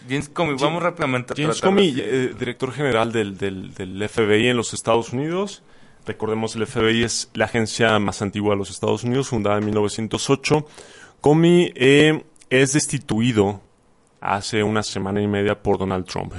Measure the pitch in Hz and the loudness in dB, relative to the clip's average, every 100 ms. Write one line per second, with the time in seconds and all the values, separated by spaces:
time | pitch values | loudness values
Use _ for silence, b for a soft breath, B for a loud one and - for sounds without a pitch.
0 | 127 139 151 - 160 131 147 170 175 170 | -6 -6 -6 -2 -2 0 0 0 -2 -2
1 | 143 127 123 - 147 113 185 196 190 127 | -2 -2 -4 -4 -2 0 2 4 2 0
2 | 98 131 127 - 120 120 131 123 143 113 | -2 0 -2 -4 -8 -6 -6 -4 0 0
3 | 117 113 101 95 98 95 98 95 92 95 | 0 0 -2 -4 -6 -6 -12 -12 -10 -8
4 | 104 - 104 107 117 120 107 110 - 113 | -6 0 2 4 4 0 -2 -4 0 0
5 | 113 123 156 180 202 - _ b b b | 0 -6 -4 -4 -6 -10 _ b b b
6 | - 107 107 110 110 117 107 120 110 117 | -12 -8 -4 -4 -4 -4 -6 0 2 2
7 | 113 - - 110 107 117 107 - 113 107 | 0 -4 -6 -2 -2 0 -2 2 2 4
8 | 101 - 101 104 104 101 98 - 107 107 | 0 -4 -4 -2 0 -2 -4 -6 -4 -2
9 | 120 127 131 117 101 104 104 107 104 - | -2 -2 -2 -2 0 0 0 0 -2 -4
10 | 110 110 - - - 151 147 B B B | -6 -4 0 0 2 0 -2 B B B
11 | B B 139 156 170 175 165 - 127 143 | B B 4 6 6 6 4 2 4 6
12 | 156 156 - _ - 127 139 147 - 139 | 6 2 -4 _ 0 2 4 2 -2 -6
13 | - 107 120 107 98 101 - _ _ _ | -4 -2 2 4 2 0 -12 _ _ _
14 | _ _ 92 98 - 110 104 107 104 101 | _ _ -4 -2 -2 0 0 0 -2 -4
15 | 98 101 104 101 101 104 104 95 95 92 | -4 -2 0 0 0 0 0 0 0 -2
16 | 90 - 92 | -4 -8 -8